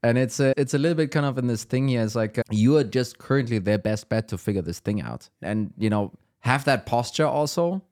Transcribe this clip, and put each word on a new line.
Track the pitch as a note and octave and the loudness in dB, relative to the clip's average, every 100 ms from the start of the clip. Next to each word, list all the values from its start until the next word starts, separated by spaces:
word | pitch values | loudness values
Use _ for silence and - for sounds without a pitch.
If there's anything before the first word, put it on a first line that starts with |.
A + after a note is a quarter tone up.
And | A#2+ A#2+ | 2 2
it's | B2+ - | 0 2
a, | C#3 C3+ | 2 2
it's | C#3 | 0
a | D3 | 0
little | D3+ E3 | 0 0
bit | D3+ | 0
kind | D#3 C#3+ | 0 -2
of | B2+ | -2
in | B2 | -2
this | A2+ | -2
thing | - C3 C3+ | -2 -2 0
here. | B2 | 0
It's | A2 | 0
like, | A2+ A2 - | 0 -2 -2
uh, | - | -2
you | G#2+ A2+ D3+ | 2 4 4
are | |
just | B2 B2+ B2 - | 4 0 -2 -6
currently | - C3+ A#2+ A2+ | -2 0 2 -2
their | F#2+ G#2 | 2 0
best | G#2+ G#2+ - | 0 -4 -2
bet | A2 A2 | -2 -2
to | F#2+ | -6
figure | - G2 | -2 -2
this | E2+ E2+ | -2 -6
thing | - G#2 | -4 -4
out. | B1+ A#1 - _ | -4 -12 -14 _
And, | E2+ G#2+ G#2 - | -6 -4 -4 -2
you | A2 | 0
know, | G#2 G2+ - _ _ | 0 -2 -8 _ _
have | A#2+ C3 | -2 0
that | C#3 B2+ - | 2 -2 0
posture | A#2 A#2 - D#3 | -2 -2 -2 0
also | D3 D3 - E3+ F#3+ - | 0 -2 0 -2 -2 -8